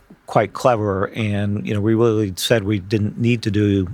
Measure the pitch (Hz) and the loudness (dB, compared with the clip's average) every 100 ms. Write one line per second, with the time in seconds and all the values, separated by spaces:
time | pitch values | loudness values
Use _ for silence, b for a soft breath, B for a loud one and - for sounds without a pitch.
0 | _ - - 127 101 - 135 110 104 95 | _ -20 -2 0 0 0 0 2 0 -2
1 | 104 117 107 101 104 104 - 104 107 113 | -4 -4 -2 -2 -2 -4 -4 -2 0 2
2 | 117 107 101 90 - 117 98 107 95 110 | 2 2 -2 -4 0 0 2 -2 -2 -2
3 | 101 - 117 120 113 104 104 98 92 | -2 0 0 0 0 0 2 2 0